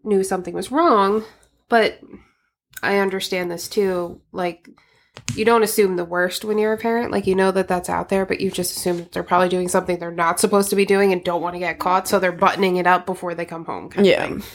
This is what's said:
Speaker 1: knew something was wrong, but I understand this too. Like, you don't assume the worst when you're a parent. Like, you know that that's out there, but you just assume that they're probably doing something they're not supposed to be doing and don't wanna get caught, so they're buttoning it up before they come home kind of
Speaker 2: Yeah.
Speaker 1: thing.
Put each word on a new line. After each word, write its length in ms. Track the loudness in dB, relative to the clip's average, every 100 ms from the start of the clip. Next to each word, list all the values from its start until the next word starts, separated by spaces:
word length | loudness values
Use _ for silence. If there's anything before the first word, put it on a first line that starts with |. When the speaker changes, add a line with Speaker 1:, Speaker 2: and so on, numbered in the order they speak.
Speaker 1:
knew 180 | 0 0
something 300 | 2 -2 -4
was 160 | -8 -4
wrong, 540 | 0 4 4 4 0 -4 -14 _ _ 0
but 320 | 2 2 -2 -16 -20 _ _ _ _ _ -8
I 160 | -2 0
understand 520 | 0 -2 -4 -4 -4
this 180 | -6 -6
too. 520 | -2 0 -2 -6 -10 _
Like, 360 | -6 -6 -6 _ -20 _ _ _ -16 -8
you 100 | -2
don't 200 | 2 4
assume 320 | 2 2 2 2
the 80 |
worst 400 | -2 0 -2 -2
when 140 | -2 0
you're 140 | 0
a 60 | 0
parent. 320 | 0 -2 0
Like, 160 | -2 0
you 80 |
know 160 | 2 2
that 180 | 2 0
that's 200 | -2 -2
out 180 | -4 -2
there, 160 | -2
but 160 | 0 -2
you 100 | -4
just 260 | -4 -6 -4
assume 220 | -4 -4
that 140 | -4
they're 100 | -8
probably 240 | 0 2 2
doing 200 | 2 0
something 300 | 0 0 -4
they're 120 | -4
not 260 | -2 -2 0
supposed 300 | 2 2 2
to 60 | 2
be 100 | 2
doing 260 | 4 4
and 120 | 2
don't 180 | 0 -4
wanna 160 | -4 -6
get 200 | -6 -4
caught, 280 | 0 0 2
so 100 | 0
they're 140 | 0
buttoning 440 | 2 0 2 2 2
it 100 | 4
up 180 | 2
before 300 | 0 -8 -6
they 100 | -8
come 200 | -8 -10
home 260 | -10 -10 -6
kind 160 | 2 4
of 40 |
Speaker 2:
Yeah. 120 | 4 0
Speaker 1:
thing. 160 | -8 -12